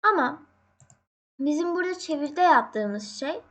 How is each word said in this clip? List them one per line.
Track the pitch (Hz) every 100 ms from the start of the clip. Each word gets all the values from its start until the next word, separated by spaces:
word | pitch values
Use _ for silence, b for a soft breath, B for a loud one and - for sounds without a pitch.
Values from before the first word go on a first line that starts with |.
| 427
Ama | 392 247 294 - _ _ _ _ _ _ _ _ _
bizim | 277 302 349
burada | 349 359 370
çeviride | - 302 294 294
yaptığımız | 359 269 220 214 208 208 208 -
şey | 269 381 -